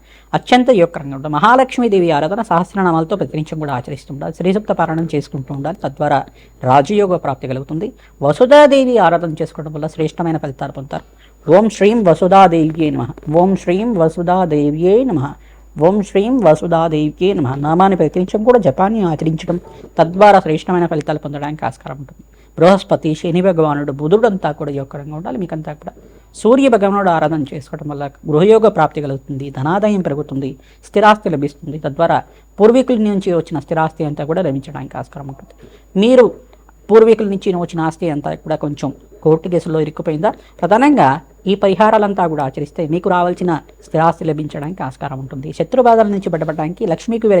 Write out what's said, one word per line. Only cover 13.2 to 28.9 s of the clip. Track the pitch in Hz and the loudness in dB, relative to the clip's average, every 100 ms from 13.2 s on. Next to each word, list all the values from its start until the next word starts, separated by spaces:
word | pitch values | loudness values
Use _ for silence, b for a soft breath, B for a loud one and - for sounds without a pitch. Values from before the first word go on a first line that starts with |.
| - 160 | -2 2
ఓం | 185 185 | 2 0
శ్రీం | - 180 233 202 | -2 -2 -2 0
వసుధాదేవ్యే | 160 160 175 185 180 151 147 151 180 214 | 0 0 -2 0 0 0 0 0 2 2
నమః. | 262 160 139 - b b b - | 2 -2 -4 -8 b b b 0
ఓం | 156 208 196 | 2 2 -2
శ్రీం | 196 214 262 175 | -2 0 2 4
వసుధాదేవ్యే | 156 175 165 165 156 151 151 185 190 | 2 2 0 0 0 -2 -2 -2 0
నమః. | 131 139 | -2 -4
నామాన్ని | 143 165 190 185 | -2 2 4 4
ప్రతినిత్యం | 156 180 180 208 220 | 0 0 -4 -2 2
కూడా | 247 175 | 4 2
జపాన్ని | 127 190 220 180 | 0 0 0 -2
ఆచరించడం, | 156 160 160 - 175 - B B - | -2 -2 -4 -4 -8 -8 B B -2
తద్వారా | 165 180 208 196 | 0 6 6 6
శ్రేష్టమైన | 165 156 - 180 170 | 2 -4 -2 -2 -2
ఫలితాలు | 160 - 151 | -4 -4 -6
పొందడానికి | 147 143 147 156 117 | -6 -10 -8 -6 -8
ఆస్కారం | - 147 143 | -10 -16 -16
ఉంటుంది. | 139 - - b b - | -16 -20 -20 b b 2
బృహస్పతి, | 170 196 - 160 165 156 | 4 4 2 -2 -2 -4
శని | 180 170 190 | -2 0 0
భగవానుడు, | 165 156 143 147 139 | 2 0 0 -4 -4
బుధుడంతా | 151 208 233 190 160 147 | 0 2 2 0 -6 -6
కూడా | 147 139 | -8 -8
యోగకరంగా | 135 151 143 151 | -10 -12 -12 -12
ఉండాలి. | 202 254 | -10 -8
మీకంతా | 170 160 156 151 | -8 -10 -12 -14
కూడా | 170 - b b b - | -16 -20 b b b -4
సూర్య | 214 269 269 | 2 4 4
భగవానుడు | 226 196 202 190 160 | 2 2 0 0 0
ఆరాధన | 151 160 135 | 0 -2 -6
చేసుకోవడం | 160 - 156 147 | -10 -14 -14 -12
వల్ల | 143 143 - - | -10 -10 -12 -2
గృహయోగ | 151 196 220 214 - | 2 4 4 4 2
ప్రాప్తి | 151 | -2